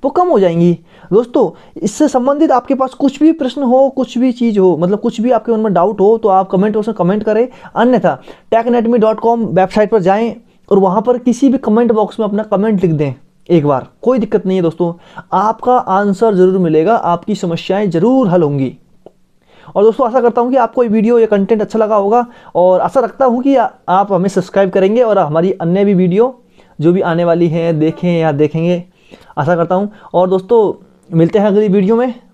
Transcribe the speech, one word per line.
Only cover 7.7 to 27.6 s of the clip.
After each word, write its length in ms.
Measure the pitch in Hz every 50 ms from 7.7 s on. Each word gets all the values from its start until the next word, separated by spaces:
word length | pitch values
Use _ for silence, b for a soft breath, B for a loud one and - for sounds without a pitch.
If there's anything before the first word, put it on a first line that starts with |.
| B
अन्यथा 460 | - 180 247 254 220 - 175 143 - B B B B B B
टेकनेटमी 460 | - 226 233 247 240 240 226 220 240 247
dot 220 | 208 220 220 214
com 260 | - 226 233 233 226
website 460 | 175 - 180 185 185 185 214 214 208
पर 100 | 226 220
जाएं 340 | 180 185 190 208 226 233 202 - _ b b b b -
और 80 | 190 196
वहाँ 220 | 190 190 180 214
पर 160 | 214 247 247 247
किसी 320 | 247 254 226 - - 277
भी 80 | 240 277
comment 340 | - 240 208 226 240 233
box 280 | 214 214 214 196 - -
में 80 | 220 202
अपना 160 | 202 202 214
comment 380 | 214 208 190 196 220 220 190
लिख 100 | 180 180
दें 220 | 160 147 151 139 127 - - _ _ _ _ _
एक 160 | 170 170 143
बार, 220 | 147 143 127 - - _ _
कोई 180 | - 220 254 262
दिक्कत 260 | 208 208 - 208 180
नहीं 120 | 185 185 190
है 60 | 175
दोस्तों, 580 | 165 156 - 175 170 170 175 - - - - - _ -
आपका 440 | 185 196 214 220 220 - 247 247 247
answer 580 | - - 190 196 208 202 196 180 233 226 208
ज़रूर 220 | 180 185 185 185 190
मिलेगा, 380 | 180 165 160 156 160 180 226
आपकी 400 | - - 170 175 170 175 - 208
समस्याएं 540 | - - 180 165 175 - - 185 196 214 202
ज़रूर 380 | 160 165 165 226 262 269 254 196
हल 160 | 165 180 170
होंगी। 340 | 147 143 139 135 127 - - _ _ _ _ _ - _ _ _ _ _ _ B B B B B B B
और 80 | 185 202
दोस्तों, 240 | 226 214 - 277 226
आशा 140 | 214 262
करता 200 | 233 240 - 247
हूँ 100 | 233 254
कि 60 | 254 269
आपको 260 | 233 226 - - 247
ये 60 | 233
video, 300 | 202 220 202 220 240 233
ये 60 | 226
content 360 | 214 220 202 196 190 233 214
अच्छा 180 | 208 190 - 226
लगा 160 | 220 202 220
होगा 300 | 208 196 202 220 240 240 240 B B B B B
और 260 | - 180 180 185 180
आशा 180 | - - - 277
रखता 260 | 247 214 - - 269
हूँ 180 | 254 233 247 247
कि 120 | 277 277
आ-, 120 | 262 226 - - _ _ -
आप 240 | 175 190 202 202 202
हमें 160 | 175 180 196
subscribe 400 | 185 196 180 - - 196 196 190
करेंगे 320 | 190 202 185 196 214 233
और 180 | 254 226 208 196
हमारी 320 | 175 147 147 160 170 190
अन्य 340 | - - - 170 175 196 202
भी 80 | 202 202
video 500 | 175 185 180 170 196 233 254 254 - _ b b b b b b b
जो 120 | 147 160 180
भी 80 | 190
आने 220 | 185 175 165 170 175
वाली 240 | 170 165 170 175 170
हैं, 320 | 151 170